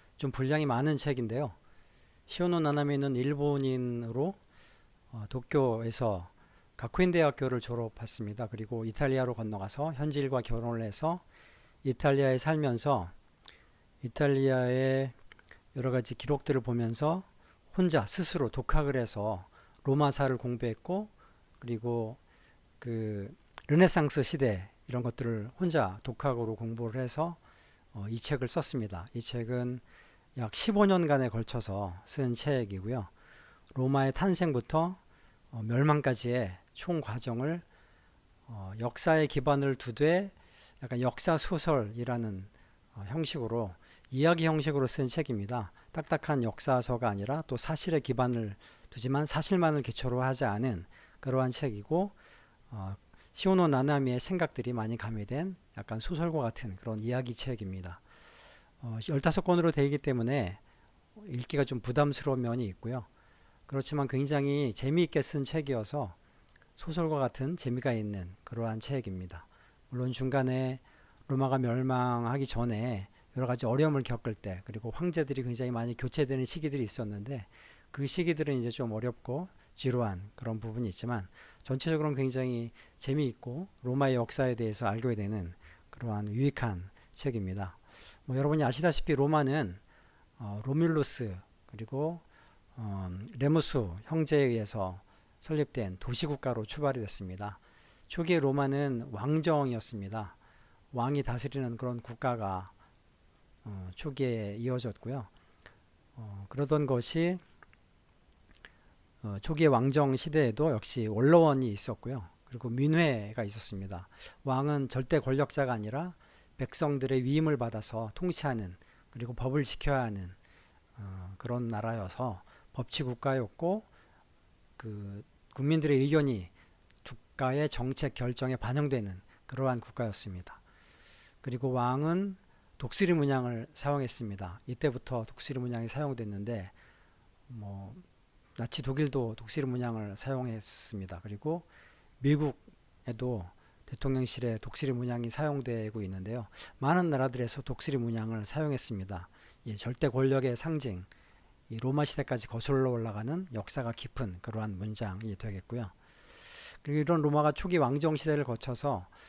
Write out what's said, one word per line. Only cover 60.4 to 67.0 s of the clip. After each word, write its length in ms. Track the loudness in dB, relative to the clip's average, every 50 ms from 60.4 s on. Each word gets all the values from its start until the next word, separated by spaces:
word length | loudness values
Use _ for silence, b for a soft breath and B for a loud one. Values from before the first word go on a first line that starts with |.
| 0 0 -4 -8 -14 b b b b b b b _ _ -20 -18 -12
읽기가 380 | -8 -6 -6 -6 -2 0 0 0
좀 160 | 0 -2 -4
부담스러운 600 | -4 0 2 2 2 2 2 0 0 0 0 0
면이 240 | 0 0 -2 -2 -2
있고요. 400 | -4 -6 -6 -6 -6 -6 -6 -8 -10 b b b b b b b b b b b
그렇지만 400 | -6 -4 -4 -4 -2 -2 -2 0
굉장히 680 | 0 0 0 0 2 2 2 2 2 2 2 0 0
재미있게 480 | -2 -2 -2 2 4 4 4 4 2 0
쓴 220 | 0 0 0 -2
책이어서 720 | -2 -2 -2 -2 -2 0 -2 -2 -2 -2 -4 -4 -4 -6 -8 -14 b b b b b b b b b b b
소설과 420 | -12 -8 -4 -2 0